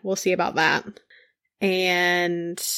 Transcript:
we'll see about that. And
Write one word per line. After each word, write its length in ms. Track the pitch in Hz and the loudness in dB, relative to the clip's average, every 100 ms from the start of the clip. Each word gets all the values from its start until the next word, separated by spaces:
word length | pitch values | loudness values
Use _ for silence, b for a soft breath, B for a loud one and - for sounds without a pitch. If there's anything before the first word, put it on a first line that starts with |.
we'll 140 | 190 190 | -6 -2
see 160 | 190 | 0
about 220 | 175 175 - | 0 0 2
that. 280 | 156 156 208 - - b b _ _ _ | 2 2 -2 -16 -20 b b _ _ _
And 1000 | 196 185 185 180 175 180 175 170 170 175 - | 0 0 2 2 2 2 0 -2 -4 -6 -6